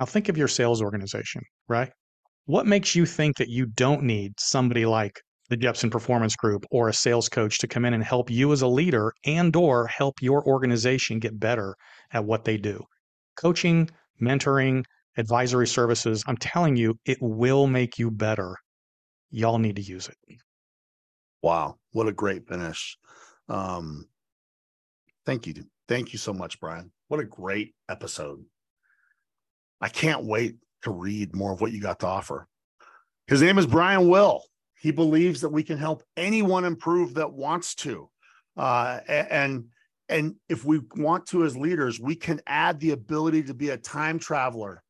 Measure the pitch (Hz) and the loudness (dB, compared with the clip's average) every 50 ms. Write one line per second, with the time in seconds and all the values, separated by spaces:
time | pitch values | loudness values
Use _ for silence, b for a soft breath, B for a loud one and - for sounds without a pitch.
0 | 131 - - 214 202 - 175 156 143 123 - - 123 117 120 110 110 101 104 104 | -6 -2 0 0 0 0 0 0 0 0 2 2 2 2 2 2 0 -2 -4 -6
1 | 98 101 - 110 107 - - - 117 - _ _ _ - 120 117 127 131 - _ | -6 -6 -8 -8 -8 -8 -10 -12 -14 -16 _ _ _ -2 -2 -2 -2 -2 -6 _
2 | _ _ _ _ _ _ _ _ _ - 147 196 - 208 202 202 196 - - 170 | _ _ _ _ _ _ _ _ _ 0 0 2 4 4 4 4 2 2 2 4
3 | 170 - - - 151 151 139 - 127 120 117 123 131 113 110 - 123 135 147 139 | 2 2 2 2 0 2 2 0 -2 -2 -2 -2 -2 -2 0 2 4 4 4 2
4 | 143 123 110 104 98 101 101 - - - - 135 127 123 117 117 113 113 113 113 | 2 0 0 0 -4 -6 -8 -6 -4 -2 0 2 2 2 2 2 2 4 2 2
5 | 107 101 - - - _ _ _ _ - 123 117 123 123 113 - - 113 - 113 | 0 -2 -4 -10 -20 _ _ _ _ -6 -2 0 0 0 0 0 0 -2 0 -2
6 | - - 123 117 113 110 - - - 110 101 101 - - - 123 117 113 107 - | 0 0 2 2 2 0 0 0 0 0 0 0 -2 -2 0 2 2 2 0 0
7 | - 131 120 117 113 - - 127 110 104 - - - 117 - 120 120 123 120 113 | 2 2 2 2 0 0 0 0 0 0 0 -2 -4 -4 -2 -2 0 0 0 0
8 | 110 - 127 123 123 - 117 117 135 147 147 135 131 123 123 135 170 180 139 113 | 0 0 0 -2 0 0 0 2 2 4 4 4 4 2 2 2 2 2 2 2
9 | 107 113 - _ - 143 151 170 175 170 151 170 180 151 127 120 117 113 - - | 2 0 -2 _ -4 -2 0 2 2 4 4 4 4 4 4 2 2 0 -2 -2
10 | 143 139 - - 131 127 139 143 143 143 135 131 131 127 120 113 110 127 131 127 | -2 -2 -2 -2 0 2 2 2 4 2 2 2 2 2 0 2 2 0 0 0
11 | - - 113 113 110 107 110 104 110 110 120 113 101 95 95 B B B B B | 0 -2 -2 -4 -4 -4 -4 -2 -2 -2 0 -2 -4 -6 -10 B B B B B
12 | B B - 113 104 104 113 110 110 113 110 104 101 104 98 92 - - _ _ | B B -4 -4 0 0 -2 0 0 -2 -2 0 -2 -4 -6 -6 -12 -16 _ _
13 | _ _ _ _ _ _ _ - - 170 175 - - 175 165 165 160 160 b b | _ _ _ _ _ _ _ -2 0 0 2 2 2 4 4 4 4 2 b b
14 | b b _ - 117 120 139 135 - 143 135 139 131 135 131 131 123 b b b | b b _ -2 0 0 0 2 2 2 2 4 4 2 2 0 -2 b b b
15 | b _ _ - 113 107 117 120 127 123 127 123 120 - - 131 120 117 120 - | b _ _ -6 -2 2 2 2 2 2 2 2 2 2 2 2 2 4 2 0
16 | - 117 110 107 - - 127 - - - - 175 175 156 135 120 113 110 117 - | 0 0 -2 -2 -2 -4 -4 -4 -6 -4 0 2 2 4 4 4 2 2 0 0
17 | _ - 131 - 127 117 107 110 120 127 135 139 139 135 127 127 123 120 - - | _ -4 -2 -2 -2 -4 0 0 2 4 4 4 4 4 4 2 0 -2 -2 -2
18 | 117 117 110 104 110 107 110 104 95 90 92 - - _ _ _ _ _ _ _ | -2 -2 -2 -2 -2 0 0 -2 -4 -6 -10 -14 -18 _ _ _ _ _ _ _
19 | _ _ _ _ _ _ - 110 113 113 117 113 113 107 98 104 98 98 92 92 | _ _ _ _ _ _ -6 -2 0 2 2 2 0 0 -2 -4 -8 -10 -12 -12
20 | - - - _ _ _ - - _ _ _ _ _ _ _ _ _ _ _ _ | -14 -14 -16 _ _ _ -20 -20 _ _ _ _ _ _ _ _ _ _ _ _
21 | _ _ _ _ _ _ _ _ - 82 85 82 76 71 - - _ _ - 110 | _ _ _ _ _ _ _ _ 0 0 2 2 0 -4 -8 -12 _ _ -4 -2
22 | 113 110 98 - 107 101 95 90 - - 82 90 87 80 - - - - - - | -2 -2 -2 -2 -2 -2 -2 -4 -8 -10 -10 -8 -8 -8 -10 -10 -12 -14 -14 -18
23 | b b b b b b b b b - 110 95 95 92 90 90 82 78 76 73 | b b b b b b b b b -8 -8 -6 -6 -6 -8 -8 -10 -10 -12 -14
24 | - - _ _ _ _ _ _ _ _ _ _ _ _ _ _ _ _ _ _ | -16 -20 _ _ _ _ _ _ _ _ _ _ _ _ _ _ _ _ _ _
25 | _ _ _ _ _ - 135 120 - - 76 80 - - _ _ _ - 117 123 | _ _ _ _ _ -8 -8 -8 -8 -10 -14 -14 -16 -20 _ _ _ -4 -4 -4
26 | 117 - - 104 - 110 101 92 87 82 - - - 80 82 85 90 85 _ _ | -4 -6 -10 -10 -10 -8 -8 -8 -10 -12 -12 -12 -12 -12 -12 -12 -14 -18 _ _
27 | _ _ 143 151 127 101 - - 90 95 98 104 110 113 _ _ _ - 92 - | _ _ -6 -6 -6 -8 -12 -12 -10 -6 -6 -6 -6 -8 _ _ _ -14 -14 -12
28 | - 82 - - 78 73 71 69 67 - _ _ _ _ _ _ _ _ _ _ | -12 -12 -12 -12 -12 -12 -14 -16 -20 -20 _ _ _ _ _ _ _ _ _ _
29 | _ _ _ _ _ _ _ _ _ _ _ _ _ _ _ _ - 110 - - | _ _ _ _ _ _ _ _ _ _ _ _ _ _ _ _ -10 -8 -4 -2
30 | 156 160 151 - - 110 107 113 120 107 - - _ _ _ _ - 120 95 87 | -2 -2 -2 -2 -4 -4 -2 -2 -2 -2 -6 -10 _ _ _ _ -10 -8 -8 -6
31 | 90 101 104 104 104 85 - 95 98 98 95 90 107 113 113 104 101 95 87 - | -6 -6 -6 -4 -6 -6 -6 -4 -4 -4 -4 -4 -4 -4 -4 -6 -6 -6 -6 -4
32 | - 90 95 98 - - - 69 - _ _ _ _ _ _ b b b b b | -4 -4 -4 -4 -6 -8 -10 -12 -12 _ _ _ _ _ _ b b b b b
33 | b b b _ _ - 139 135 147 180 196 196 175 123 113 160 175 185 196 190 | b b b _ _ 2 4 4 6 6 6 4 4 4 4 4 4 4 4 6
34 | 180 175 180 196 208 185 127 - - _ _ _ _ _ _ _ - 156 147 151 | 6 8 8 8 6 6 4 0 -4 _ _ _ _ _ _ _ -4 -2 0 2
35 | 165 156 156 160 175 180 156 131 165 151 151 156 156 - 160 139 151 160 156 147 | 2 4 4 4 4 2 2 0 -4 -2 -2 -2 -2 -2 -4 -6 -4 -4 -6 -6
36 | _ _ _ 165 175 196 220 220 208 185 185 185 180 175 165 - - 165 170 180 | _ _ _ -6 -2 0 0 2 2 2 2 2 0 -2 -4 -4 -2 0 2 2
37 | 175 147 127 156 156 - 139 135 135 147 165 175 170 - - - - 143 113 80 | 0 0 -2 -4 -4 -4 -6 -6 -4 -4 -4 -4 -4 -8 -10 -8 -8 -8 -8 -10
38 | 69 - _ b b b b b b _ _ - 135 131 123 120 120 123 123 120 | -12 -16 _ b b b b b b _ _ -4 0 0 2 2 0 0 -4 -6
39 | - - 151 147 139 147 - 151 139 139 135 127 117 117 _ _ _ _ _ _ | -6 -2 -2 -2 0 0 0 0 0 0 -2 -6 -10 -14 _ _ _ _ _ _
40 | _ - - 151 151 - - - _ - - 107 117 147 156 151 123 - - - | _ -4 -2 -2 -2 -2 -6 -10 _ -6 -6 -2 0 2 2 2 0 -4 -6 -2
41 | 147 151 170 180 - - - 175 165 151 123 131 139 170 185 156 139 123 110 110 | 0 0 0 0 -2 -2 0 2 2 2 0 -2 -2 -2 0 0 0 -2 -2 -4
42 | 117 139 160 165 - 165 160 147 - - 139 151 160 175 175 143 156 160 147 127 | -4 -6 -6 -4 -4 -4 -6 -6 -4 -4 -2 0 0 0 0 0 -2 -2 -2 -2
43 | 107 - 156 151 156 160 156 156 147 131 139 120 143 147 135 117 - - - 147 | -4 -6 -4 -2 0 2 2 0 0 -2 -6 -6 -4 -4 -4 -6 -8 -10 -6 -4
44 | 151 156 160 160 - - 156 143 127 127 117 113 107 98 90 85 _ _ | -4 -4 -4 -4 -4 -4 -2 -2 -2 -2 -4 -6 -10 -10 -12 -16 _ _